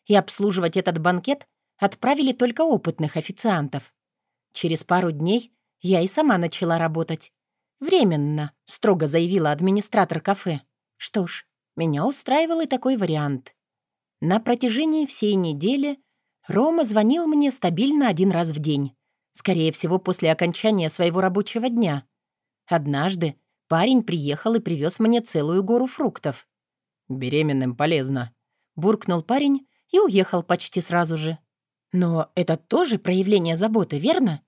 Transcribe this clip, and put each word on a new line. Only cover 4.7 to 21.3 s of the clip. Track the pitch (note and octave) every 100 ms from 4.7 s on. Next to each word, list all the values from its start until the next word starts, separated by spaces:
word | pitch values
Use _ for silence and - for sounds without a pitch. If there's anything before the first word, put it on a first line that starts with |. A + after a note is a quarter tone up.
| D#3+
пару | - F3+ F3+
дней | D3 E3 A#3 A#3 _ _ _
я | F3+ F#3
и | F#3+
сама | - D#4 F#3+
начала | E3+ - F3 E3+
работать. | E3 D#3+ D#3+ - - _ _ _ _ -
«Временно», | C#4+ F#4 G#3+ D#3 D3 D3+ D3 _ -
строго | - A3 F3+ D3+
заявила | E3 E3+ F#3+ D3+
администратор | D3 F#3 G3+ - G#3+ F3+ D#3+
кафе. | - G3 F#3 D3 - _ _ -
«Что | - G#3+ F3
ж, | - - _ _
меня | - E3 C#3+ G#3
устраивал | C#4+ - C#4+ E4 E4
и | D#4
такой | B3+ C4 B3+
вариант». | F3+ D#3 D3 C3 - _ _ _ _ _ _ -
На | D#3+ G#3
протяжении | A3+ A#3+ B3 A3+ D#4 D#4 C#4+
всей | - G#3
недели | G3+ E3+ C#3+ F3+ C#4 C#4+ C#4 _ _ _ _ -
Рома | G3+ D4 E4
звонил | B3 G#3+ G#3+ D#4+ E4
мне | D4 C#4+
стабильно | C4 F3 E3+ C4+ D4 B3+
один | E3 F#3+
раз | E3+ E3+
в | D3+
день. | D3+ C#3+ C#3 - _ _ _
Скорее | - - E3+ D#3+
всего, | D#3 E3 F3+
после | F#3 F3+ D#3+
окончания | D#3+ F3 E3+ A3 G#3 D#3+
своего | - F3 F3
рабочего | F#3